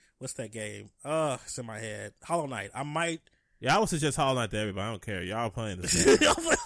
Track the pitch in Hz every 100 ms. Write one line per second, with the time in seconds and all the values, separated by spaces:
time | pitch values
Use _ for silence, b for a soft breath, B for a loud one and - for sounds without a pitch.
0 | b _ 127 - 113 110 107 104 104 _
1 | 139 160 151 127 - - 117 107 110 107
2 | 104 - - 170 143 113 101 120 147 156
3 | 170 165 _ _ _ _ 123 180 214 160
4 | 151 147 135 131 110 107 107 95 104 107
5 | - 95 90 110 117 120 110 92 90 -
6 | - - - - 330 -